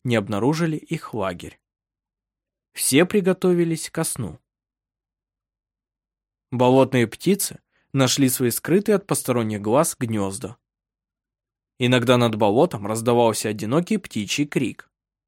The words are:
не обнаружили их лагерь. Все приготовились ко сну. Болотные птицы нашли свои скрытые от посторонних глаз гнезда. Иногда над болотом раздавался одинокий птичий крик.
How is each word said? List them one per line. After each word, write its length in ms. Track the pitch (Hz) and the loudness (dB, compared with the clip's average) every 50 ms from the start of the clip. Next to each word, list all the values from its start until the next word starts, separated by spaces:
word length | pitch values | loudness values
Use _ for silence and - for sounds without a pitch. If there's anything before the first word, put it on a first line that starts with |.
| - | -4
не 120 | 123 117 | -2 0
обнаружили 600 | 113 101 98 107 101 110 135 160 156 170 160 156 | 0 0 -2 -2 0 0 0 0 0 -2 -4 -4
их 360 | 151 - - 165 151 - - - | -6 -8 -8 -8 -8 -8 -8 -8
лагерь. 460 | 110 95 95 90 - - 82 - _ _ _ _ _ _ _ _ _ _ _ _ _ _ _ _ _ _ _ _ _ _ _ - | -6 -4 -6 -6 -8 -12 -18 -18 _ _ _ _ _ _ _ _ _ _ _ _ _ _ _ _ _ _ _ _ _ _ _ -10
Все 320 | - - - - 143 180 | -6 -2 2 4 4 4
приготовились 840 | 175 - 208 180 185 185 185 - 185 180 175 170 165 160 156 - - | 4 2 2 2 0 0 0 0 2 2 2 0 0 -2 -4 -8 -8
ко 140 | - 160 160 | -6 -6 -6
сну. 360 | - - - 117 80 - - _ _ _ _ _ _ _ _ _ _ _ _ _ _ _ _ _ _ _ _ _ _ _ _ _ _ _ _ _ _ _ _ _ _ _ _ _ _ _ _ _ _ | -4 -6 -6 -8 -8 -10 -14 _ _ _ _ _ _ _ _ _ _ _ _ _ _ _ _ _ _ _ _ _ _ _ _ _ _ _ _ _ _ _ _ _ _ _ _ _ _ _ _ _ _
Болотные 560 | 131 120 127 127 127 135 131 120 - 127 117 | -2 2 4 6 6 6 6 4 4 2 0
птицы 540 | 110 - - - 175 202 196 - - - - _ _ _ _ _ _ | 0 -2 -2 0 0 0 0 0 -6 -8 -12 _ _ _ _ _ _
нашли 380 | - 135 131 123 - 143 139 127 | 0 0 2 2 2 2 2 2
свои 220 | 123 - 131 120 | 2 0 0 -2
скрытые 440 | 110 - - 135 160 202 202 - 208 | -2 -2 -2 0 0 2 2 2 0
от 120 | 190 - | 0 0
посторонних 540 | - 151 - - - 123 120 113 107 107 101 | -2 -4 -4 -2 -2 -2 -2 -2 -2 -4 -4
глаз 340 | 101 107 113 143 165 - - - | -2 0 2 2 2 0 -2 -6
гнезда. 580 | 127 110 110 107 98 95 98 107 - - - _ _ _ _ _ _ _ _ _ _ _ _ _ _ _ _ _ _ _ _ _ _ _ _ - | -6 -4 -4 -4 -4 -4 -6 -8 -10 -12 -14 _ _ _ _ _ _ _ _ _ _ _ _ _ _ _ _ _ _ _ _ _ _ _ _ -2
Иногда 380 | 127 123 127 127 117 123 127 | 0 2 2 4 4 4 4
над 180 | 123 120 117 110 | 4 4 2 2
болотом 500 | 107 110 101 101 127 165 175 - 110 104 | 2 2 2 4 2 2 0 0 -4 -6
раздавался 640 | 104 110 113 113 120 120 120 120 113 107 - - 110 | -6 -6 -2 0 2 2 4 4 2 2 0 -2 -4
одинокий 480 | 107 107 - 104 127 160 175 - 220 | -4 -4 -4 -2 -2 -2 0 0 -2
птичий 480 | 196 - - - 110 104 92 - - 147 | -4 -4 -6 -8 -6 -6 -4 -2 -4 -2
крик. 460 | 147 - 175 131 95 - - - _ _ _ _ _ _ _ _ | -2 -2 -2 -4 -4 -6 -10 -18 _ _ _ _ _ _ _ _